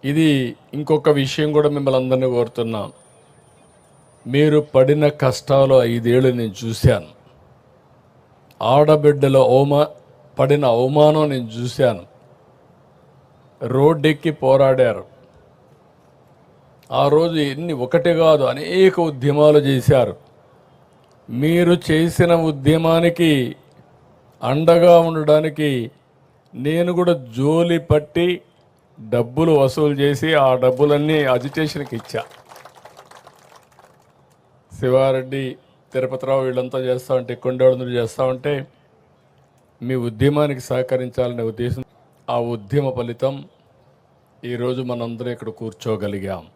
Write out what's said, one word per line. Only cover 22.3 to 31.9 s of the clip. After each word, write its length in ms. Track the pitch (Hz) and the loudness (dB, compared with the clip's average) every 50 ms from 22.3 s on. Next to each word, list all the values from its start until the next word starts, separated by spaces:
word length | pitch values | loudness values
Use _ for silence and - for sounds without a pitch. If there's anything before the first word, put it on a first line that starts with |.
| 170 165 160 160 | 4 2 2 -2
ఉద్యమానికి 840 | 151 139 131 147 156 160 165 160 165 165 165 170 170 - 175 160 151 135 123 120 - - _ _ _ _ _ _ _ _ _ _ _ _ _ _ _ _ - 120 | -4 0 2 2 2 2 2 2 2 2 2 0 0 2 0 2 2 0 0 -4 -8 -14 _ _ _ _ _ _ _ _ _ _ _ _ _ _ _ _ -4 -2
అండగా 420 | 135 147 165 165 170 170 170 180 175 170 165 165 | -2 2 4 4 4 6 8 8 8 6 6 4
ఉండడానికి 600 | 160 156 151 151 151 151 156 160 147 151 151 147 135 123 113 - _ _ _ _ _ _ _ _ _ _ _ _ - 123 127 | -2 -4 2 2 2 2 2 -2 -4 -4 -4 -2 -2 -4 -6 -8 _ _ _ _ _ _ _ _ _ _ _ _ -16 -8 -4
నేను 240 | 147 160 170 175 175 180 170 | -4 -2 -2 -2 -2 0 0
కూడా 160 | 180 175 175 165 131 120 113 120 | 2 0 0 -2 -4 -12 -6 -2
జోలి 400 | 135 147 160 165 170 170 170 165 165 - | 0 0 2 2 2 2 0 -2 0 0
పట్టి 380 | 156 151 147 - - 175 170 180 175 175 _ _ _ _ _ _ _ _ _ _ _ - | 0 0 0 -2 -4 -2 -2 -2 -2 -4 _ _ _ _ _ _ _ _ _ _ _ -20
డబ్బులు 540 | 110 110 113 120 117 117 127 143 160 170 156 147 | -10 -4 -2 -2 -2 -4 -2 -2 0 2 4 4
వసూలు 340 | 139 131 123 - 151 147 143 139 | 2 2 0 0 -2 -2 0 0
చేసి 260 | 143 143 143 139 156 160 160 147 139 | 0 -2 0 -2 -2 0 2 2 4
ఆ 40 | 131 127 127 | 4 2 2
డబ్బులన్నీ 560 | 127 127 127 123 147 147 147 147 147 151 156 156 147 131 127 | 2 0 2 2 2 2 2 0 0 0 0 0 0 0 0
అజిటేషన్కి 600 | 127 123 143 139 160 156 147 - 151 143 - | -2 -2 -6 -6 -6 -6 -6 -6 -10 -12 -10